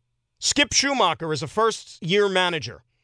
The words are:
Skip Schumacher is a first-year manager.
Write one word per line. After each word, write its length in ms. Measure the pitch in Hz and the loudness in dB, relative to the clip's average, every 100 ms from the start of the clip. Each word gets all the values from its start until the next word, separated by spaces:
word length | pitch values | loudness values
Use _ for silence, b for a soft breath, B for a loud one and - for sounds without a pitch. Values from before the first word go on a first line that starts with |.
| _ _ _ - | _ _ _ -6
Skip 340 | - - 285 | -2 0 2
Schumacher 600 | - 277 262 190 156 165 | 2 0 2 2 0 -4
is 100 | 151 | -6
a 60 | 151 | -4
first-year 800 | - 226 - - - 160 202 202 | 0 0 0 -10 -10 0 2 2
manager. 560 | 185 180 170 123 82 _ _ | 2 0 -2 -6 -14 _ _